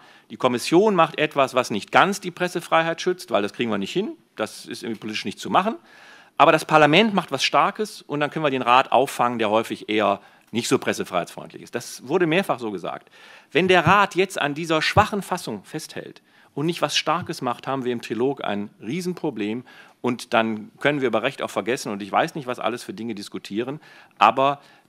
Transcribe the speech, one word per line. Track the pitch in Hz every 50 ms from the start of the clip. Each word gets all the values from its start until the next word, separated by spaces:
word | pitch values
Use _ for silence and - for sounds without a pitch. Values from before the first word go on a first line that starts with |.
| - - - - _ -
die | -
Kommission | - - 127 123 117 - - 156 175 208 220 202
macht | 175 160 143 - -
etwas, | 151 147 - 147 135 123 127
was | 127 120 -
nicht | 120 98 - -
ganz | - 127 151 185 202 -
die | - 180
Pressefreiheit | 165 - 180 175 - 180 - - 170 165 165 165 165 -
schützt, | - 185 180 180 - -
weil | 113 104
das | 101 101
kriegen | - - 123 117
wir | 104 98
nicht | 95 -
hin, | - 175 208 320 320 - _ _ _
das | - 107 101 - - -
ist | - - -
irgendwie | - 113 113 95
politisch | - 110 107 101 -
nicht | 107 - -
zu | - -
machen, | 104 165 185 220 277 - _ - - - - - - - - _ _
aber | - 139 160
das | 156 156 -
Parlament | - 165 156 151 147 147 185 226 226
macht | 202 185 160 -
was | 139 131
Starkes | - - - 143 156 190 196 - 214 208 - -
und | - - 143 147
dann | 147 139
können | - 160 156
wir | 143
den | 135 131
Rat | 123 120 123 131 135 -
auffangen, | - 117 135 - - - 127 120 123 113
der | 113 101
häufig | 107 113 110 - 110 - - -
eher | 107 107 104 101 101 95 - - _ _ _ _
nicht | - 113 117 -
so | 135 -
pressefreiheitsfreundlich | - 113 98 - 95 - 92 87 82 - - - 71 - - -
ist. | 87 - -
Das | 120 - - - - -
wurde | 123 156 190 180
mehrfach | 156 156 190 196 - 139 107
so | 117 110
gesagt. | 101 90 85 76 65 - - _ _ - - - - - - _
Wenn | - 147 180
der | 185 185 175 151
Rat | 165 190 208 196 190 -
jetzt | 165 190 190 - -
an | - 147 143
dieser | 151 175 160 165 156
schwachen | 151 - - 190 214 - 220 202
Fassung | 180 - 185 170 - - 113 98 -
festhält | - - 156 - - - - - - - - _ _ _ _ _ _ -
und | 139 147
nicht | 170 165 -
was | 151 147 -
Starkes | - - 160 156 175 160 - 165 -
macht, | 143 123 120 - -
haben | 135 135 135 123
wir | 123
im | 123 113
Trilog | - - 117 107 123 139 139 - -
ein | - 104 101 104 104 - -
Riesenproblem | - 104 143 185 175 180 175 - - 156 120 110 101 104 110 127 123 - - - - - _ _
und | - 123 123 113 - - -
dann | 117 110 113 110 107 104 - - -
können | - 143 147 143
wir | 131 120
über | 110 110
Recht | 107 135 135 -
auch | - -
vergessen | - 110 98 110 127 135 - 120
und | 104 98
ich | 104 95
weiß | 98 104 135 160 -
nicht, | 165 127
was | 123 123 117
alles | - 107 117 120 -
für | -
Dinge | 104 95 110 117 107
diskutieren, | 101 98 - - 95 - - 101 104 123 127 143 156 - - - - - _ _ -
aber | 101 110 120 131 135 139 143 139 - - - _ _